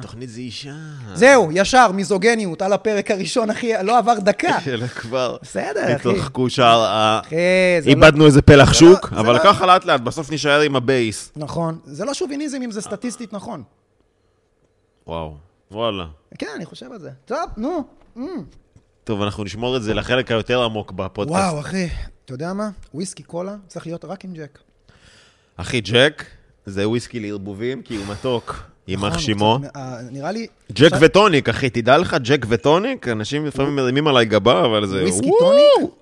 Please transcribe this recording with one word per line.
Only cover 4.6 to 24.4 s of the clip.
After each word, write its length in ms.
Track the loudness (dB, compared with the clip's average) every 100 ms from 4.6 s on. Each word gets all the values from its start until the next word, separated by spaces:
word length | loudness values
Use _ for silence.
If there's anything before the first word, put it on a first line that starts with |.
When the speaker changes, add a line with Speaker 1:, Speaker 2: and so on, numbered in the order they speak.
Speaker 1:
<laughs> 40 | -4
אלא 200 | -6 -6
כבר 500 | -10 -8 -4 -4 -6
Speaker 2:
בסדר, 420 | -10 -8 -6 -4
אחי. 80 | -4
Speaker 1:
התרחקו 580 | -2 -2 -2 -4 -2 -2
שאר 300 | 2 4 4
ה-, 400 | 2 0 0 0
Speaker 2:
אחי, 120 | -4 -2 0 2 2 0
זה 60 | 4
לא 40 |
Speaker 1:
איבדנו 320 | 8 8 8 6
איזה 160 | 8
פלח 320 | 8 8 8 10
Speaker 2:
זה 60 | 10
לא 60 |
Speaker 1:
שוק, 160 | 10 4
Speaker 2:
זה 60 | -2
Speaker 1:
אבל 140 | 2
Speaker 2:
לא 40 | 4
Speaker 1:
ככה 220 | 4 4 4
לאט 180 | 4
לאט, 160 | 4 -2
בסוף 300 | -2 -8 -8
נשאר 280 | -4 0 2
עם 160 | 2 0
הבייס. 560 | 0 0 0 -6 -14 -14
Speaker 2:
נכון. 420 | -10 -6 -6 -8
זה 200 | -16 -10
לא 100 | -8
שוביניזם 480 | -6 -8 -8 -8 -8
אם 80 | -10
זה 100 | -10
סטטיסטית 520 | -12 -10 -10 -12 -14
נכון. 300 | -14 -14 -16 -16 _ _ _ _ _ _ _ _ _ _ _ _ _ -14
Speaker 1:
וואו, 280 | -12 -12 -14 _ _ _
וואלה. 340 | -8 -6 -6 -10 -16 _ -16
Speaker 2:
כן, 80 | -14 -14
אני 80 |
חושב 220 | -16 -18 -20
על 80 | -20
זה. 100 | -20 -20
טוב, 140 | -12 -10 -10 -8
נו. 280 | -8 -8 -10 _ _ -16
Mm. 40 | -12 -12 -14 -20 _ _ _ _
Speaker 1:
טוב, 180 | -8 -6
אנחנו 220 | -6 -6
נשמור 320 | -10 -8 -6 -4
את 60 |
זה 120 | -4
לחלק 360 | -4 -2 -2 -2
היותר 320 | -4 -2 -2
עמוק 300 | -2 -6 -10
בפודקאסט. 460 | -10 -10 -6 -4 -2
Speaker 2:
וואו, 160 | -2 -4
אחי, 280 | -8 -8 -8 -8 -12 -18
אתה 100 | -18
יודע 180 | -12 -10
מה? 160 | -10 -10 -12 -18
וויסקי 280 | -12 -12 -14
קולה 320 | -16 -12 -12 -14 -18
צריך 180 | -16 -14
להיות 180 | -14
רק 200 | -14 -16
עם 80 | -16
ג'ק. 260 | -18